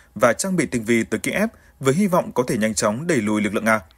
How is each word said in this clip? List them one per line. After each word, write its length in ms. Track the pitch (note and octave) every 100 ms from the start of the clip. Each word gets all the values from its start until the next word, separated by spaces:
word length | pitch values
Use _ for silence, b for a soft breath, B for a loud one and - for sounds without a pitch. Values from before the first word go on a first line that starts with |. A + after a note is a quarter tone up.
| b G#2
và 180 | A#2+
trang 220 | A2 G3 D#3+
bị 100 | C3
tinh 180 | B2
vi 200 | G#2+ A#2
tới 160 | G#2+ A2
Kiev 300 | C3+ E3 A3 b b b
với 140 | C3+
hy 140 | D3+ G#3
vọng 240 | F3 -
có 120 | - B2
thể 100 | A#2+
nhanh 160 | G#2+
chóng 340 | G#2 A2 A2+ F3
đẩy 100 | C#3+
lùi 240 | G#2 G#2
lực 120 | G#2
lượng 120 | G#2 A2
Nga. 160 | A2 -